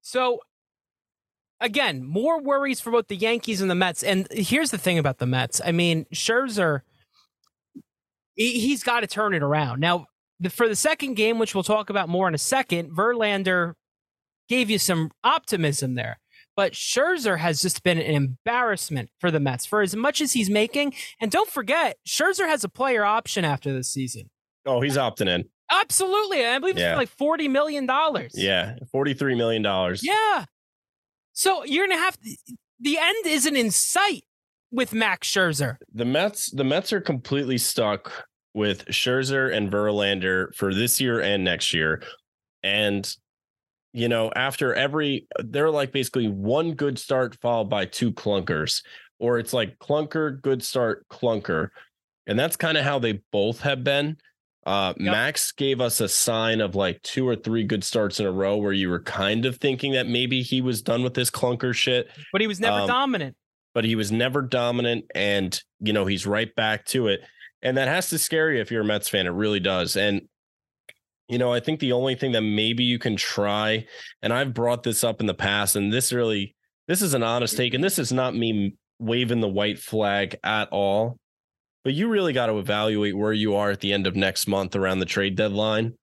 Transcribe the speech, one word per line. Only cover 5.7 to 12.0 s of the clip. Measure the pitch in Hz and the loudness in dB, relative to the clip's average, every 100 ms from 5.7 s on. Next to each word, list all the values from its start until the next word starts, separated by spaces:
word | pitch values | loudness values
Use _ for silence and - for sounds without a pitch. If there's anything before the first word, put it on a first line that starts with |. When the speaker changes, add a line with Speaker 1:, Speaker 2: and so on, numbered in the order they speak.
Speaker 1:
mean, | 170 175 160 143 | 2 2 0 -2
Scherzer | - - 233 269 208 170 143 _ _ _ _ _ _ _ _ _ - _ _ _ _ _ | -6 0 0 0 0 0 0 _ _ _ _ _ _ _ _ _ -20 _ _ _ _ _
he, | - 233 240 | -2 0 2
he's | 233 277 | 0 0
gotta | 247 240 208 | 0 0 -2
turn | 202 214 | -2 0
it | 175 | 2
around. | 143 151 139 127 | 2 2 0 0
Now, | 165 175 143 _ _ _ | 2 2 -2 _ _ _
the, | 175 | -6
for | - 233 | 2 2
the | 202 | 4
second | 302 320 277 | 0 0 -2
game, | 214 220 226 | 2 2 2
which | 220 | 0
we'll | 196 | 0
talk | 185 214 208 | 2 0 0
about | 202 | -2